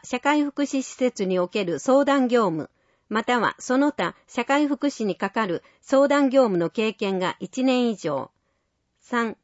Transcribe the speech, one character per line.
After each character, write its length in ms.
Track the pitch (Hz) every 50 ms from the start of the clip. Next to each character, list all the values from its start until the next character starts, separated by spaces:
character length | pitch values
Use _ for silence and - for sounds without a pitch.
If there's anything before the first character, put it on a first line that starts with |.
| -
社 160 | - 254 247
会 240 | - 285 302 302 285
福 160 | 285 - -
祉 220 | 285 - - 269 254
施 0 |
設 420 | - - - 254 247 - - 190
に 120 | 185 185
お 120 | 180 180 180
け 160 | - 214 190
る 140 | 175 160 -
相 260 | - 269 254 277 285
談 240 | 277 277 277 254 233
業 160 | 247 240 214
務、 240 | 180 160 156 120 - _ _ _ _ _ _ _ -
ま 160 | 214 220 -
た 160 | - 247 233
は 160 | 190 - - -
そ 180 | - - 254
の 140 | 269 285 294
他 240 | - - 180 175 - _ _
社 200 | _ - 254 233
会 220 | - 277 294 302
福 200 | 277 294 - 285
祉 160 | 285 - - 220
に 140 | 196 175
係 280 | - 202 190 - 226 220
る 180 | 185 165 - - _ _ _
相 260 | _ - 277 269 285
談 220 | 277 277 285 277 262
業 140 | 254 269 254
務 140 | 214 185
の 120 | 170 170 160
経 240 | - 233 220 220 196
験 260 | - 214 196 190 180
が 160 | 185 170 - -
一 240 | 190 - - 262 262
年 240 | 262 254 247 247 233
以 80 | 214
上。 340 | - - 151 143 131 - - _ _ _ _ _ _ _ _ _ _ _ _ _ _
三、 340 | _ - 247 233 233 214 - -